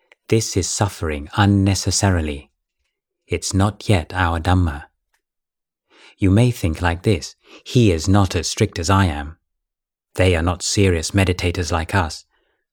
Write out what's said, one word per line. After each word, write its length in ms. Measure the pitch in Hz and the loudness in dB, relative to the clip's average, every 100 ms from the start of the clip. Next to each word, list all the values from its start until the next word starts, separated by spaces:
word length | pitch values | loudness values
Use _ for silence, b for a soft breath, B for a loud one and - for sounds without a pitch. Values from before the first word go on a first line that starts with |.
| b b - | b b -2
This 280 | 110 - 101 | 0 0 -2
is 120 | 87 | -4
suffering 600 | - 104 - 82 73 73 - | -2 -4 -4 -8 -8 -6 2
unnecessarily. 1120 | 101 101 95 95 - - 98 90 76 69 - _ _ _ _ _ _ _ - | 4 4 2 0 -2 0 2 0 -2 -6 -12 _ _ _ _ _ _ _ -8
It's 280 | 85 - | -6 -4
not 340 | 95 101 - - | -2 -2 -2 -2
yet 240 | 98 78 | -2 -2
our 280 | 92 85 85 | -2 -2 -2
Dhamma. 460 | 82 90 85 73 - _ _ _ _ _ _ _ _ _ _ B B B | 0 2 0 -4 -12 _ _ _ _ _ _ _ _ _ _ B B B
You 140 | 95 | 2
may 200 | 101 123 | 4 2
think 320 | 120 87 78 | 0 -4 -2
like 220 | 87 85 | -2 -2
this, 320 | 110 87 - - B B | 0 -2 -4 -16 B B
"He 280 | B 131 110 | B 2 4
is 160 | 82 85 | 4 2
not 260 | 101 95 | 2 2
as 140 | 90 - | 0 -4
strict 300 | - 107 - | -2 -2 -2
as 120 | 82 | 0
I 140 | 98 | 2
am. 320 | 92 73 73 80 _ _ _ _ _ _ _ | 2 0 -10 -14 _ _ _ _ _ _ _
They 200 | - 92 | 0 2
are 80 | 82 | 2
not 200 | 85 87 | 0 -4
serious 500 | - - 95 85 80 | -4 0 2 0 -2
meditators 580 | 101 92 90 90 90 82 | 0 0 0 -2 -4 -4
like 240 | 85 80 | -4 -2
us. 300 | 98 80 - - _ _ _ _ | -2 -2 -6 -18 _ _ _ _